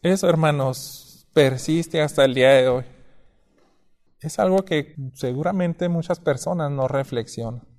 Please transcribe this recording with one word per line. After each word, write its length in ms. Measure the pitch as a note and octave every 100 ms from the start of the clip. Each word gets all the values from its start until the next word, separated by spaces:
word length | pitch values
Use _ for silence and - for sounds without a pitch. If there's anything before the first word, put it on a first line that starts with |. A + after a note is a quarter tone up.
eso, 260 | E3+ G3 F3+
hermanos, 960 | E3 D#3+ D3 C3 C3 - - - - _
persiste 680 | - C3+ C3 - D#3+ E3 E3
hasta 240 | D3+ D3 C3+
el 80 |
día 160 | B2+ C3
de 180 | C#3 B2+
hoy. 160 | B2+ B2 - - - _ _ _ _ _ _ _ _ _ _
Es 180 | D#3 -
algo 280 | G3 F#3+ F#3+
que 300 | D#3 C#3+ - C3
seguramente 760 | - B2+ B2+ D#3+ F#3+ F3 E3 F3
muchas 320 | E3+ D#3+ E3+
personas 500 | - C3+ - F3 D3
no 180 | C#3+ C3
reflexionan 760 | C#3 C3+ A#2+ A2+ - A2+ A#2 -